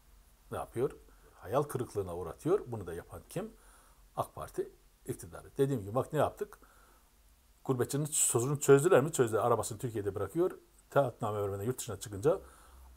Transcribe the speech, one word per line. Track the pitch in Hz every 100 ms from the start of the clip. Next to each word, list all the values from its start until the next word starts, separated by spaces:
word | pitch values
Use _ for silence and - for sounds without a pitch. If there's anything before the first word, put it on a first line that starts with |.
| - - - - -
ne | 95
yapıyor? | - 113 143 - - - -
Hayal | - 95 98
kırıklığına | - 127 113 104 92 85
uğratıyor. | 85 - 151 202 123
Bunu | 113 87
da |
yapan | 82 - 85 -
kim? | 170 214 - - - - - - -
ak | -
Parti | - - - - - - _ -
iktidarı. | 117 87 - - -
Dediğim | 139 127
gibi | 98
bak | 123 -
ne | 151
yaptık? | 101 - 214 - - - - - _ _ _ _ _ _
Gurbetçinin | - 123 - 139
sorunu | 151 - - 120 131 143
çözdüler | - 139 180 151
mi? | 156
Çözdüler. | - 117 107
Arabasını | 120 113 - 107
Türkiye'de | 127 110 101
bırakıyor. | 101 98 165 180 - - _ -
Taahhütname | 139 127 - 110 104
vermeden | 101 98
yurt | 110 -
dışına | - 95
çıkınca | 104 98 139 196 - - - - -